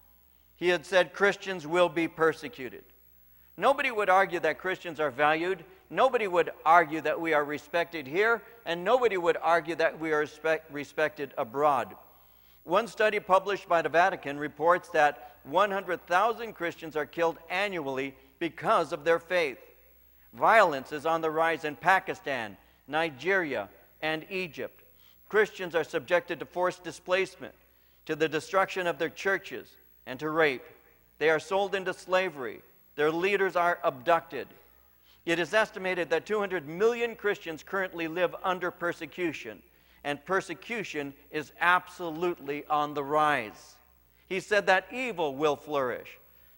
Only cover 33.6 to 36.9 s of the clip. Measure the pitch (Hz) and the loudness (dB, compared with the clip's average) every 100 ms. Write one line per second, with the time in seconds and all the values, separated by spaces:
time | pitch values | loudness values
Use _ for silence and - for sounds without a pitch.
33.6 | 175 170 165 135 135 165 - 131 98 - | 2 2 -2 -2 2 2 2 -10 -10 -14
34.6 | _ _ _ _ _ _ 165 165 170 214 | _ _ _ _ _ _ -2 0 2 2
35.6 | 214 202 185 180 156 160 - 214 202 180 | 0 -2 -4 -2 0 -2 0 -4 -2 -6
36.6 | 143 170 220 | -6 0 0